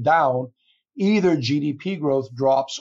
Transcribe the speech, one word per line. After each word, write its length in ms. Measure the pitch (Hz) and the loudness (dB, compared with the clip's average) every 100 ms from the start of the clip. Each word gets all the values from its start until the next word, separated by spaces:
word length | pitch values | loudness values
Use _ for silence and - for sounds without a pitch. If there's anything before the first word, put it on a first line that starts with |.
down, 500 | 123 165 143 127 127 _ _ _ _ - | 2 2 2 0 -6 _ _ _ _ -2
either 400 | 196 214 180 156 | 2 4 2 2
G 240 | 120 147 | 0 -2
D 140 | 147 | -2
P 220 | 143 185 185 | -6 -6 -4
growth 360 | 147 135 120 | -2 -2 -4
drops 460 | 123 135 135 135 - | -2 0 2 -2 -10